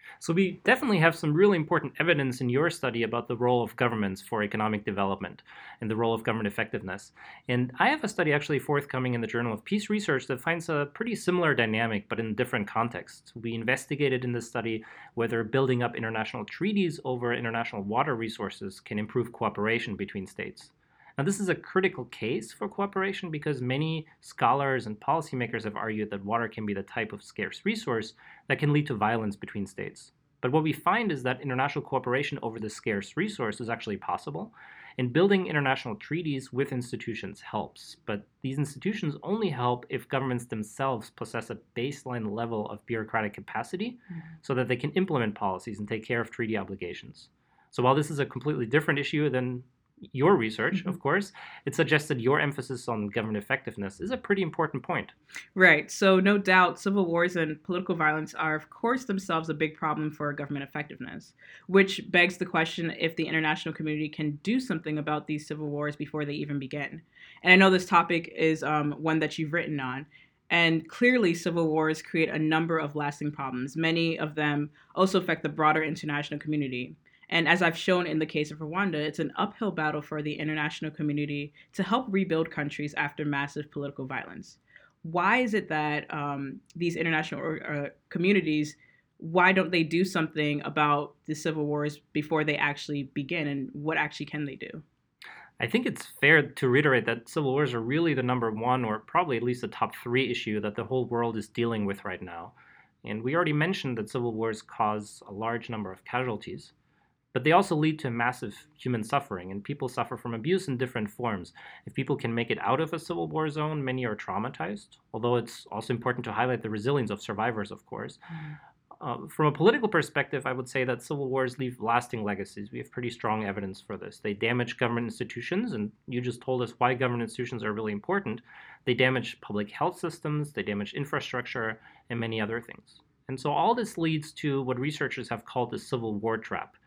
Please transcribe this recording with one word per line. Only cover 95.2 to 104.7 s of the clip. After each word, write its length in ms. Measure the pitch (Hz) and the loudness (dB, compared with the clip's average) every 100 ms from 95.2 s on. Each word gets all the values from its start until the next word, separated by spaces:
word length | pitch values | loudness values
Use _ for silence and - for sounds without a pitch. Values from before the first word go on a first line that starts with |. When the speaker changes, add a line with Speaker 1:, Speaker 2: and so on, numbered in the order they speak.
| - - - - | -20 -20 -20 -6
Speaker 1:
I 100 | - | 0
think 180 | 247 247 | 2 0
it's 220 | - - - | -4 -10 4
fair 220 | 143 156 | 8 8
to 260 | 139 - 131 | 6 0 4
reiterate 380 | 131 151 127 113 | 6 6 4 4
that 240 | 117 - | -2 -4
civil 240 | 160 139 | -2 2
wars 200 | 135 139 | 2 2
are 60 | 120 | 0
really 340 | 113 147 170 | 0 2 2
the 100 | 131 | 2
number 280 | 123 127 113 | 2 2 0
one, 320 | 110 123 127 | 0 2 2
or 160 | 113 107 | 2 -2
probably 380 | - 165 170 117 | 0 0 2 0
at 60 | |
least 180 | 120 120 | 0 -2
the 80 | 113 | -6
top 260 | - 113 - | -2 -2 -2
three 340 | 120 123 123 | 0 2 2
issue 300 | 120 110 107 | -2 -2 -2
that 160 | 104 104 | -2 -4
the 80 | |
whole 220 | 113 131 123 | -2 -2 0
world 320 | 120 117 110 | 0 0 -2
is 100 | 104 | -6
dealing 380 | - 117 110 101 | -2 0 0 -2
with 180 | 98 | -4
right 180 | 101 92 | -6 -8
now. 300 | 92 85 92 - - - _ _ 113 | -10 -12 -14 -18 -20 -20 _ _ -8
And 180 | 107 | -4
we 120 | 123 165 | 0 2
already 180 | 170 | 2
mentioned 440 | 147 165 196 135 113 | 2 2 0 -4 -4
that 120 | 104 | -4
civil 240 | 131 120 | -2 -2
wars 280 | 110 113 107 | -2 -2 -4
cause 640 | - | -10